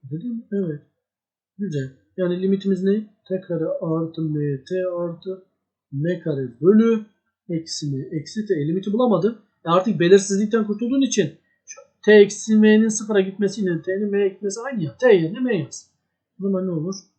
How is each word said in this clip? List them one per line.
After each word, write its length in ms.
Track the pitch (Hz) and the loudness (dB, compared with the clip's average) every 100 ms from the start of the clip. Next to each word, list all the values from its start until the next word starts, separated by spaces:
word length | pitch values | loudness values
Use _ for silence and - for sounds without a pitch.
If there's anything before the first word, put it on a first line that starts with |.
| 131 | -12
Öyle 100 | 151 | -10
değil 120 | 247 | -8
mi? 100 | 233 - | -10 -6
Evet. 300 | 202 180 147 _ _ _ _ _ _ _ _ | -4 -4 -6 _ _ _ _ _ _ _ _
Güzel. 340 | 196 147 131 _ _ - | -6 -6 -8 _ _ -6
Yani 260 | 180 180 | -4 -2
limitimiz 400 | 190 196 196 185 | 0 -2 0 -2
ne? 240 | 190 208 214 _ _ | 0 -2 -4 _ _
T 120 | 190 | -8
kare 240 | - 170 | -4 -4
artı 580 | 165 190 175 160 165 165 | -4 -4 -4 -2 -4 -6
M 420 | 160 151 147 139 | -4 -2 -2 -4
T 100 | 131 185 180 175 | -6 -6 -4 -4
artı 460 | 175 170 190 190 _ _ _ _ _ | -8 -8 -12 -14 _ _ _ _ _
M 280 | 139 160 175 | -6 -4 -4
kare 400 | 165 139 127 - | -4 -4 -6 0
bölü 460 | 156 214 226 226 214 _ _ _ _ | 4 6 4 2 -4 _ _ _ _
eksi 420 | 170 160 - 147 | -8 -8 -10 -6
M 280 | 135 - 160 | -6 -8 -10
eksi 260 | 143 220 214 | -10 -10 -4
T. 220 | 175 143 | -2 -2
Limiti 240 | 180 190 | -4 -4
bulamadı. 500 | 208 247 185 190 233 _ _ | 0 2 2 0 -4 _ _
E 40 | 165 | 0
artık 320 | 175 185 165 | 0 2 0
belirsizlikten 680 | 170 196 196 196 214 226 214 | 6 6 6 -2 0 0 0
kurtulduğun 340 | 208 240 269 | -4 -2 0
için 340 | 262 - 160 - _ _ _ | 0 0 -2 -4 _ _ _
şu 140 | - - _ | -20 -20 _
T 80 | - | 6
eksi 440 | 214 202 202 - 214 | 8 8 4 0 4
M'nin 320 | 214 214 220 | 8 6 4
sıfıra 320 | 214 208 208 | 0 -2 0
gitmesiyle 600 | 190 190 202 196 190 165 | 0 -2 -4 -2 -2 -2
T'nin 280 | 156 190 208 | -4 -4 -2
M'ye 180 | 202 196 | 0 -2
gitmesi 320 | 190 202 202 | -2 -8 -8
aynı 220 | 247 247 | -8 -6
ya. 140 | 151 - | -8 0
T 160 | 254 | 4
yerine 260 | 202 160 226 | 4 4 -2
M 160 | 254 202 | -2 -2
yaz. 340 | 139 - - _ _ _ _ _ | -4 -12 -20 _ _ _ _ _
O 20 | |
zaman 240 | 196 190 190 | -4 -2 -2
ne 40 | |
olur? 240 | 165 156 196 _ | -4 -6 -8 _